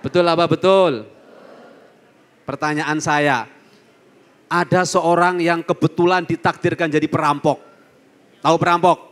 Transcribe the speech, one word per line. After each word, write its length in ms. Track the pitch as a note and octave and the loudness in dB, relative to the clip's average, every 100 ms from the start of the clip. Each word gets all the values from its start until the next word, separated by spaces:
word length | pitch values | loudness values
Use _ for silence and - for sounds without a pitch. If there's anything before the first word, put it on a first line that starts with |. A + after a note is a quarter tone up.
Betul 240 | - F3+ | -4 -2
apa 240 | F3 E3 E3+ | 0 0 0
betul? 560 | D#3+ F#3 G3 F#3 B2 G#2+ - - - - - - - - _ _ _ _ _ - | 0 2 2 2 -2 -10 -20 -20 -20 -20 -20 -20 -20 -20 _ _ _ _ _ -14
Pertanyaan 480 | C#3 D3+ D3+ D3 D3+ | -6 -4 -2 -2 -4
saya, 400 | D3+ D3 D3 B2+ G#2+ - _ _ _ _ _ _ _ _ _ | -2 0 2 0 -4 -16 _ _ _ _ _ _ _ _ _
ada 320 | E3+ F3 F#3 F3+ | -4 0 0 0
seorang 560 | F#3 E3 E3+ F3 F3+ | 0 2 2 2 0
yang 160 | E3+ E3+ | -2 -2
kebetulan 640 | D#3+ F3+ D3+ - F3 F#3 | -2 -2 -2 0 0 0
ditakdirkan 640 | F3 E3 F#3 D#3+ F3 E3 E3 | -2 -4 -2 -2 -4 -2 -2
jadi 160 | D3+ | 0
perampok. 560 | D3+ D#3+ D3+ C#3+ D#3 C#3 - - _ _ _ _ _ _ | -2 -2 -2 0 -2 -4 -8 -20 _ _ _ _ _ _
Tahu 160 | C#3+ E3 | 0 2
perampok? 400 | E3+ F3 F3+ D#3+ - | 2 2 2 0 -4